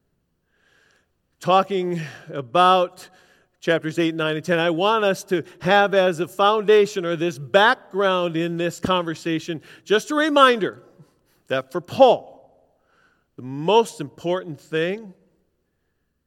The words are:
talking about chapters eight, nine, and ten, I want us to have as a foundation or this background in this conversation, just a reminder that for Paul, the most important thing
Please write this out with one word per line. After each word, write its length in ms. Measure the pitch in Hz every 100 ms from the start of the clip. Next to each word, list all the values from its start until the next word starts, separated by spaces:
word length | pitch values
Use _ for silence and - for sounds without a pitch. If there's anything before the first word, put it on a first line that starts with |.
| _ _ _ _ _ _ _ _ _ _ _ _ _ _
talking 640 | - 185 190 196 180 175 151 - -
about 760 | 151 123 170 180 185 180 - - _ _ _ _ _
chapters 400 | - 160 156 156
eight, 160 | 165
nine, 220 | 160 156 156
and 80 |
ten, 160 | 156 170
I 100 | 170
want 340 | 160 202 226
us 200 | 202 190
to 200 | - 175 - -
have 320 | 175 202 202
as 280 | 196 185 156
a 80 | 170
foundation 760 | - 202 220 196 214 202 196
or 120 | 170 170
this 220 | 170 165
background 1000 | 135 196 220 254 - 190 196 185 175 160
in 200 | 170 170
this 220 | 170 160
conversation, 840 | 190 185 165 160 170 160 - 160 - -
just 260 | - 208 214
a 40 |
reminder 680 | 302 311 285 269 240 156 110 - _ - _ _ _ -
that 240 | 131 -
for 80 | 175
Paul, 880 | - - 262 160 - - _ _ _ _ _ _ _ _ _
the 80 | -
most 580 | 127 139 165 220 226 -
important 600 | 147 - 170 180 185 143
thing 540 | _ 156 170 208 214 - _ _ _ _ _ _ _ _ _ _